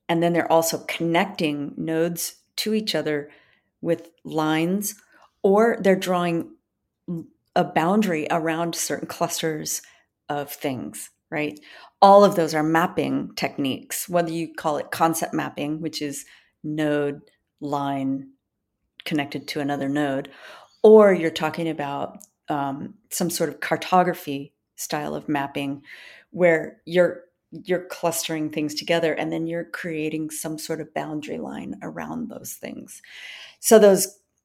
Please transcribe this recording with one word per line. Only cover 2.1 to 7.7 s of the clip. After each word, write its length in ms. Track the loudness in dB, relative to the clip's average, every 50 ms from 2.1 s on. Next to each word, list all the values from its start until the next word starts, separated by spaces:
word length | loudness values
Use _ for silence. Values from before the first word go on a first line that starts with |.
| -2 -4 -8 -10 -10 _ _ _ -10
to 160 | -8 -4 -2 -2
each 220 | -2 -2 -2 -2
other 340 | -2 0 0 -2 -2 -4 -8 -16 -20 _ _ _ _ _ _ _ -6
with 280 | -2 -2 -2 -2 -4 -14 _ _ -12
lines, 720 | -6 -2 0 0 2 2 2 2 0 0 -2 -2 -6 -10 -12 _ _ _ _ _ _ _ _ 2
or 340 | 4 6 6 6 4 4 2
they're 140 | 4 4 4
drawing 560 | 4 2 0 0 0 0 0 0 -2 -4 -6 -12 _ _ _ _ _ _ _ _ _ _ -8 -8 -8 -8 -12 _ _ _ _ 0
a 80 | 0 0
boundary 640 | 2